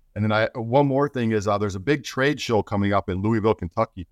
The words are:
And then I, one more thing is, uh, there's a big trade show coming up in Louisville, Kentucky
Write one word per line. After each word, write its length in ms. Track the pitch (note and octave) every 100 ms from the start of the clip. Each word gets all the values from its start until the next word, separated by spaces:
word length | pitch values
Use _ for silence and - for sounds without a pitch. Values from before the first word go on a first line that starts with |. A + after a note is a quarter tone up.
| _ G#2
And 80 |
then 80 | G#2+
I, 180 | G#2+ A2+ B2
one 320 | A2+ C3+ C#3+
more 200 | C3+ C#3+
thing 240 | B2+ A2+
is, 140 | G#2+ G2+
uh, 120 | G2+
there's 160 | G#2 F#2+
a 40 |
big 240 | F#2 D3
trade 380 | - - C#3 C3+
show 220 | - A2
coming 280 | - G2+ G2+
up 140 | G2 -
in 140 | F#2
Louisville, 320 | G#2+ A2+ G#2+
Kentucky 520 | - F2 - A2+ F#2+ E2+